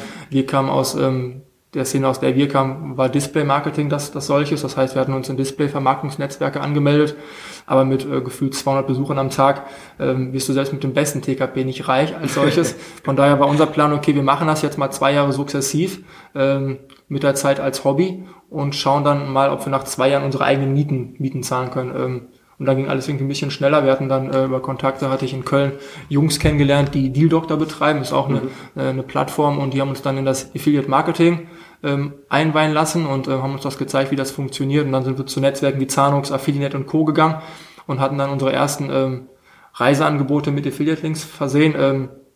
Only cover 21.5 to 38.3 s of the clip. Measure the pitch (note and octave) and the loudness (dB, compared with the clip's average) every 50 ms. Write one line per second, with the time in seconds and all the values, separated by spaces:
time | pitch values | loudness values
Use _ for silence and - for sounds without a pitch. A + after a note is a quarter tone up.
21.5 | C3 B2+ B2+ B2+ - B2+ B2+ B2+ B2+ C3 B2+ B2+ B2+ B2 - - _ _ _ _ | -4 -4 -4 -4 -4 -6 -6 -4 -4 -4 -4 -4 -4 -6 -10 -14 _ _ _ _
22.5 | _ - C#3+ C3 C3+ C3 C#3 C#3 C#3 C3 C3 - D3 C3 C3+ C3+ C#3 - D3+ C#3 | _ -4 0 0 0 0 0 -2 -2 -2 -2 -4 -4 -2 -2 -2 -2 -4 -4 -4
23.5 | - - C#3+ C#3 D3+ D3+ C#3 C3+ C3+ C3+ C#3 C3 C3+ C3+ C3 C#3 C#3 C3+ C3+ C3 | -2 0 2 2 4 4 4 4 4 2 2 0 0 0 0 0 0 0 2 2
24.5 | C3 C3 B2+ - C3+ A#2+ - C3+ C3+ - C#3 C3 C3+ - C#3+ B2 C3+ C3 A#2+ - | 0 -2 -2 -4 -4 -2 -2 -2 -2 -2 -2 -2 -2 -2 -2 -4 -6 -6 -2 0
25.5 | C#3 C#3 C#3 C#3 C#3 - - - - - - - C#3+ C#3+ D3+ D#3+ D#3 - - D#3+ | 2 2 2 2 -2 -6 -12 -16 -16 -16 -8 -2 0 2 2 2 2 2 2 2
26.5 | D3 D3 C#3+ C#3 C#3+ C#3+ C#3 C#3 - C#3+ C3+ C3 B2+ C#3 D#3+ D#3+ D#3+ D#3+ E3 - | 4 4 4 4 4 4 2 2 2 0 0 0 2 4 4 4 4 2 2 0
27.5 | E3 D3+ D#3+ D#3 - - D3 D3+ D3+ C#3+ B2+ - C#3+ C3+ C3+ - A#2+ A2+ A2 C3 | -2 -2 -2 -2 -2 0 2 2 2 2 0 0 0 0 0 2 0 -2 -2 -4
28.5 | - - - - - - C3+ C3+ C3 C3 B2+ - - C#3 C#3 C#3+ - - D3 D3 | -8 -12 -16 -12 -8 -4 -2 -2 -2 -2 -4 -4 -2 -2 -2 -2 0 0 2 2
29.5 | C#3+ C#3+ C#3 C3+ B2+ C3+ C3+ C#3 C3 - - C#3 C3+ C3+ C3+ C3+ C3 C3 - - | 2 0 -2 -2 0 -2 -2 -2 -4 -4 -4 -2 -2 0 0 0 0 -2 -4 -8
30.5 | - B2+ - D3+ D3 C#3+ C3+ - C3 C#3+ D#3 E3+ D#3+ - E3+ E3+ E3+ E3 - - | -10 -2 0 2 2 2 2 2 2 2 2 2 2 4 4 4 4 2 -4 -10
31.5 | - - - - - _ - D3 C#3+ C#3 C#3+ C#3+ - - - - - C#3+ D#3+ D#3 | -18 -20 -20 -20 -16 _ -4 -2 -2 -2 -2 -4 -8 -12 -6 -2 0 2 2 4
32.5 | D3 D#3 D#3 D#3 D3+ D3+ D#3+ D#3 - F3 D#3+ C#3+ C3+ C3+ B2+ C#3 C3+ C3 C3 C#3 | 4 4 2 4 2 2 2 2 0 0 0 0 -2 -2 -2 -2 -2 -2 -2 -2
33.5 | C#3 C3+ - C#3+ C3+ - - - - C3+ C3+ C3+ C#3 C3+ C3+ C3+ - - C#3 C3 | -4 -4 -6 -6 -6 -6 -4 -2 0 0 0 0 0 -2 -2 -4 -4 -6 -6 -6
34.5 | - - C#3+ C3+ C#3 D3+ D3 C3+ C3 C3 B2+ C3 C3 C3+ C3 - - C#3 C3+ C#3 | -4 -4 -2 0 2 2 2 2 0 0 0 -2 -2 -4 -6 -6 -2 0 0 0
35.5 | C3+ - C#3+ C#3 C3+ C3+ C3+ C3+ - - C#3 C#3+ C#3+ C#3+ C#3 - D3 C3 - - | 2 2 0 0 0 0 -2 -2 0 2 2 4 2 2 0 -2 -4 -2 -2 -2
36.5 | C#3+ C#3+ C#3 C3+ - C#3 C3+ - - D#3 D#3 D#3 D3+ D#3+ D#3 D#3+ D#3+ D#3 - - | -2 0 -2 -2 -4 -6 -4 -2 0 2 2 2 4 4 4 2 2 -2 -8 -14
37.5 | - - - - - - - - C#3 B2+ C#3 C3+ C#3+ C#3+ C#3 C#3 | -18 -20 -20 -20 -20 -14 -8 -6 -2 0 0 0 0 -2 -2 -2